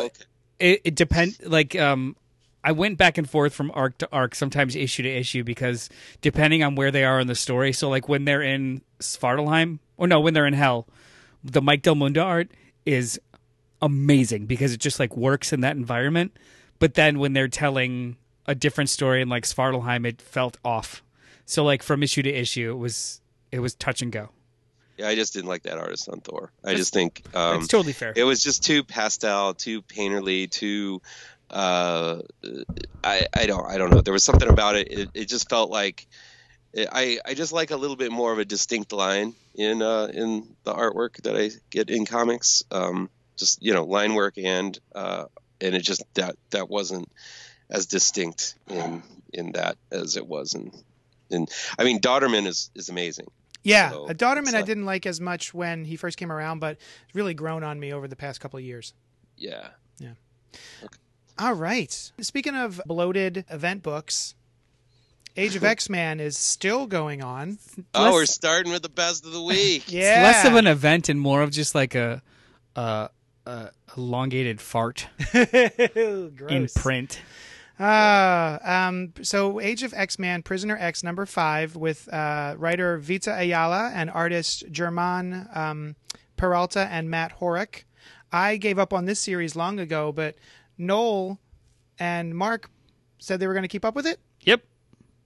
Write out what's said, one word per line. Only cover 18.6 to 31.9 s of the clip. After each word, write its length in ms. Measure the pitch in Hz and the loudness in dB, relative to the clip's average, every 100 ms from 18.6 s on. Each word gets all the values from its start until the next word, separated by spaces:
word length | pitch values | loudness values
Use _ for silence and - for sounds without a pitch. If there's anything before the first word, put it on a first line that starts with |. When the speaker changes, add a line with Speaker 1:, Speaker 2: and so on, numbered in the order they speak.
| 147 147 139 | 0 2 0
Speaker 2:
story 320 | - 135 127 | 0 2 2
in, 60 | 127 | 0
like, 160 | 123 | -2
Svartalheim, 600 | - - 131 127 120 123 120 | -4 0 0 0 -2 -2 -2
it 140 | 113 | -6
felt 360 | - - 127 - | -6 -2 -2 -4
off. 380 | 123 113 - - _ _ _ - | -4 -4 -6 -14 _ _ _ -20
So, 180 | - - | -4 0
like, 180 | 147 135 | 2 2
from 180 | - 143 | 2 0
issue 200 | 143 - | 2 0
to 80 | 135 | 0
issue, 400 | 139 120 - 117 | -2 -2 -2 -4
it 60 | 127 | -4
was, 420 | 120 107 - - _ _ _ | -6 -6 -8 -12 _ _ _
it 80 | 127 | -4
was 140 | 123 | -4
touch 280 | - - 123 | -4 -4 -4
and 80 | 123 | -6
go. 200 | 110 104 _ _ _ _ _ _ - | -8 -12 _ _ _ _ _ _ -8
Speaker 1:
Yeah, 80 | 107 | -2
I 60 | |
just 200 | 107 110 | 0 0
didn't 140 | 101 90 | -4 -6
like 140 | 87 | -8
that 160 | - 82 | -6 -8
artist 300 | 50 - - | -8 -8 -10
on 120 | - | -12
Thor. 300 | - - - _ | -10 -12 -12 _
I 40 | - | -2
Speaker 2:
That's, 100 | 95 | 0
Speaker 1:
just 120 | 90 | 2
think, 280 | 101 85 - - | 0 0 -4 -8
um, 260 | 92 85 82 | -2 2 0
Speaker 2:
that's 100 | 80 | 4
totally 240 | 220 165 | 2 2
fair. 200 | 131 113 107 | -4 -4 2
Speaker 1:
it 80 | |
was 180 | 127 127 | 2 4
just 220 | 143 131 | 0 0
too 180 | - 151 | 2 2
pastel, 720 | 131 113 107 - 110 101 98 | 0 -2 -2 -2 0 0 0
too 280 | 87 - 110 | -2 -8 -8
painterly, 680 | - 107 101 101 95 95 92 | -10 -6 -4 -2 -2 -2 -2
too, 500 | - 104 104 98 92 - - - - _ | -6 -4 -4 -6 -8 -12 -20 -20 -20 _
uh, 680 | 95 92 90 87 | -4 0 0 0